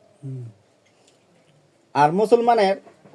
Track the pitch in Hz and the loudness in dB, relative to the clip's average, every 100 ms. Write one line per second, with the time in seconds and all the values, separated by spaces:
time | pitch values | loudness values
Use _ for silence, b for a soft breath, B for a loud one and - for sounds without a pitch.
0 | _ _ 135 131 117 104 _ _ _ _ | _ _ -16 -16 -18 -20 _ _ _ _
1 | _ _ _ _ _ _ _ _ _ 135 | _ _ _ _ _ _ _ _ _ 0
2 | 147 180 214 233 233 226 196 196 - _ | 0 0 0 2 2 2 2 -2 -10 _
3 | - | -20